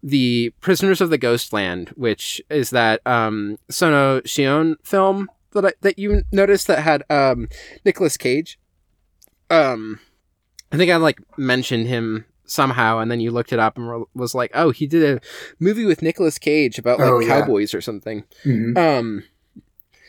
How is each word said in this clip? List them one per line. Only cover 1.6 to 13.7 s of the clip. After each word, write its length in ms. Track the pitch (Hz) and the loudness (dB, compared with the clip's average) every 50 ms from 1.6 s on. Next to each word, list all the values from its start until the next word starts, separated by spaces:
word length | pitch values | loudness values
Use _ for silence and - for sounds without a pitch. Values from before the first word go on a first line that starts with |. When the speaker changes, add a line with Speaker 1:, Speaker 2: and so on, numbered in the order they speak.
| 98 92 87 90 87 - | -2 -2 -4 -6 -8 -12
Speaker 1:
which 520 | - - 131 117 104 - - - - - - _ | -12 -4 -2 -2 -2 -2 -6 -10 -10 -12 -10 _
is 180 | 151 151 131 - | -2 -2 -2 0
that, 300 | - 123 117 110 110 113 _ | 0 2 2 2 2 0 _
um, 500 | 127 123 117 113 110 107 107 104 101 104 101 _ _ | 0 0 0 0 0 -2 -4 -6 -8 -8 -12 _ _
Sono 500 | - - 180 165 151 143 139 135 135 131 | -4 0 2 2 4 4 4 2 2 0
Shion 540 | 127 - - - 139 135 139 151 160 160 160 - _ | -2 -4 -2 -2 0 2 2 2 0 0 -2 -4 _
film 460 | - - 196 190 190 196 196 196 196 _ _ _ _ _ | -2 0 2 2 2 2 0 -4 -8 _ _ _ _ _
that 120 | 208 190 | 0 0
I, 80 | 196 165 _ | 0 0 _
that 180 | - 196 190 - | -2 -2 -2 -2
you 260 | 196 208 208 202 - - | -4 0 0 0 0 0
noticed 360 | - 196 196 196 202 190 - | 0 2 4 4 4 2 2
that 140 | - 190 - | 0 0 0
had, 240 | 151 160 156 143 143 _ | 2 2 2 2 0 _
um, 400 | 151 147 139 135 123 120 113 - - - - - - - _ | 0 2 2 2 2 0 -4 -10 -12 -16 -20 -20 -20 -4 _
Nicolas 320 | 202 175 - 190 160 - - | -2 0 2 0 -2 -2 -2
Cage. 400 | - 135 123 139 165 - - _ _ _ _ _ _ _ _ _ _ _ _ _ _ _ _ _ _ _ | -2 -2 -2 -2 -4 -6 -12 _ _ _ _ _ _ _ _ _ _ _ _ _ _ _ _ _ _ _
Um, 520 | 170 165 151 135 127 113 110 110 110 107 _ _ _ _ _ _ _ _ _ _ _ _ - _ - | 2 4 4 2 0 -4 -8 -12 -12 -14 _ _ _ _ _ _ _ _ _ _ _ _ -16 _ 0
I 40 | |
think 140 | 147 180 175 | 0 2 4
I, 60 | 180 | 4
like, 240 | 165 165 156 135 _ - _ _ - | 4 4 2 0 _ -10 _ _ -6
mentioned 480 | 139 127 127 127 127 - 131 117 113 | -2 0 0 0 0 -2 -2 -4 -2
him 400 | 120 127 120 117 113 110 110 117 _ _ _ _ | -2 -4 -4 -4 -4 -6 -8 -10 _ _ _ _
somehow, 540 | _ - - 143 135 127 123 120 113 113 113 | _ -2 -2 0 0 0 0 0 0 0 0
and 120 | 110 113 | -2 -2
then 100 | 120 117 | -2 -2
you 100 | 113 117 | -4 -4
looked 240 | 117 120 120 - - | -2 -4 -4 -2 -2
it 40 | 117 | 0
up 200 | 110 110 | 0 0